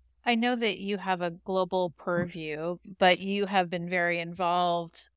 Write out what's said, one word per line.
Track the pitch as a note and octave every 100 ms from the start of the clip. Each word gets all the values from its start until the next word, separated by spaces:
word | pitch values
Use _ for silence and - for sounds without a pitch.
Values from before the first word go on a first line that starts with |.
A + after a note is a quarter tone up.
| _ _ A#3+
I | A3+
know | B3 B3
that | A3+ -
you | G3 G3+
have | F#3 F3+
a | F3
global | E3+ - F#3+ F3+ F#3 F3+
purview, | - - F3 F3 F3 D#3 D3+ E3+ F3 G3 F#3
but | F3+ F3+
you | G3 G3+ G3
have | G3 F3
been | F3 F3
very | F3+ F3 E3+
involved | E3+ E3+ F3 F3+ F3 E3+ E3+ - -